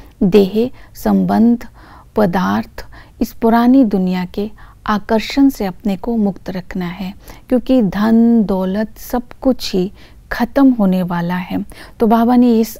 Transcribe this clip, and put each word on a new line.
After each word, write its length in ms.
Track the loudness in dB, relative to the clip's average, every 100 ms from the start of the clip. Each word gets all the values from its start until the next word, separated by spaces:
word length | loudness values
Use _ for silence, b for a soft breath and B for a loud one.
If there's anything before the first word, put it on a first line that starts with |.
| B B
देह, 460 | 2 4 2 0 -4 b b -6
संबंध, 720 | -2 0 0 2 2 0 -6 B B B B -2
पदार्थ, 720 | 0 0 -2 -4 -6 -14 -18 B B B
इस 120 | -8
पुरानी 500 | -2 0 2 4 4
दुनिया 420 | 4 0 -2 -4 -6
के 260 | -8 -8 -10 b b -6
आकर्षण 640 | -4 -2 -4 -2 2 2
से 160 | 2 -6
अपने 320 | -6 -6 -4
को 200 | -4 -2
मुक्त 320 | -2 -4 -10
रखना 360 | -10 -8 -8 -8
है, 280 | -8 -12 -14 B B B
क्योंकि 320 | -2 2 2
धन 600 | 2 0 2 4 4 4
दौलत 540 | 2 -2 -2 -4 -6 -8
सब 260 | -6 -6 -6 -4
कुछ 340 | -2 -2 -2 -2
ही 160 | -4 b b b -10
खत्म 400 | -6 -2 2 4
होने 320 | 4 0 0
वाला 320 | -2 -4 -4 -4
है। 300 | -6 -8 -8 B B B
तो 80 | 2
बाबा 280 | 4 4 4
ने 240 | 4 2
इस 200 | 0